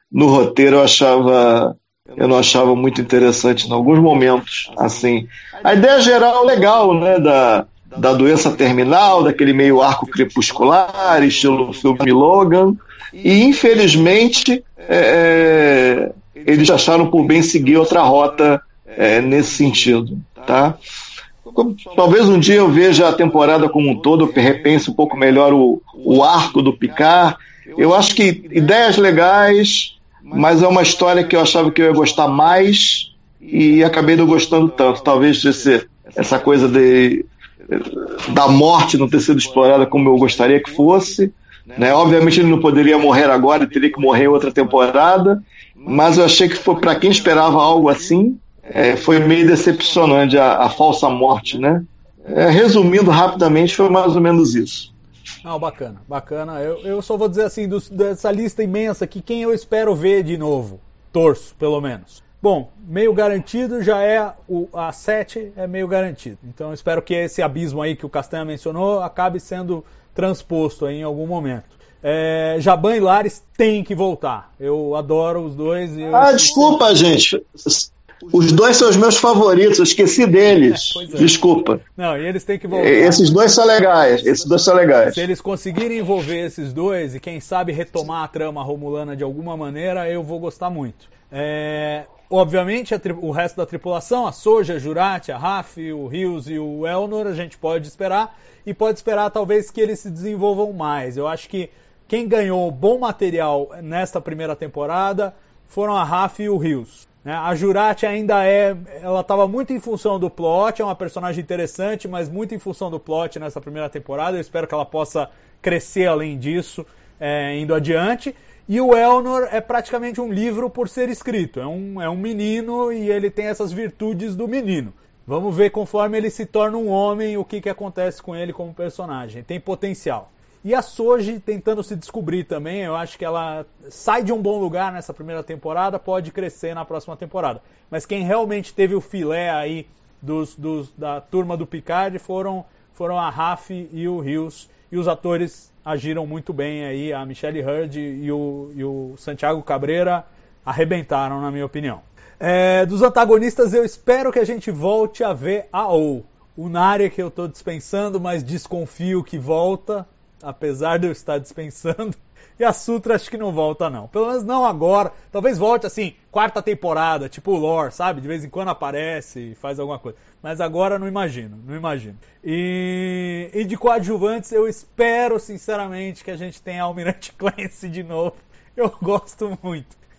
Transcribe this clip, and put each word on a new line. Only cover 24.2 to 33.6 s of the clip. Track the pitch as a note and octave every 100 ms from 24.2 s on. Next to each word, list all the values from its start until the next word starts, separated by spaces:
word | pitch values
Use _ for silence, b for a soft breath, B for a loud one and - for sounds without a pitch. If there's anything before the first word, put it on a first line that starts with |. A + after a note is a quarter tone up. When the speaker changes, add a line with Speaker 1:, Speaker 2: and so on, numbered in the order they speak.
| D#3
Speaker 1:
eu | C#3
repense | B2+ C#3 C#3+ D#3 C#3+
um |
pouco | A#2+ D3+ -
melhor | C3+ C3 C#3+
o, | C#3+ B2+ A2+ -
o | - C3 C3
arco | C#3+ E3+ - C#3+
do | C3+
Picard. | - A#2 - D#3 F3 E3+ - B B B D#3+
Eu | D#3+
acho | F#3 G3
que | - G3 F3 D#3+
ideias | E3 D3+ A3 A#3 G3+
legais, | G3 D#3+ F3 G3+ G3+ G3+ G3+ - - - _ _
mas | - C3+ D#3 E3
é | F3+
uma | F#3
história | E3+ - F3+ F3+
que | E3+
eu | E3+
achava | D#3+ E3+ D#3+
que | D#3
eu | D#3+
ia |
gostar | D#3 D#3 - D3
mais | C#3 D#3+ F#3 G3 G#3 - - - _ _ _
e | - -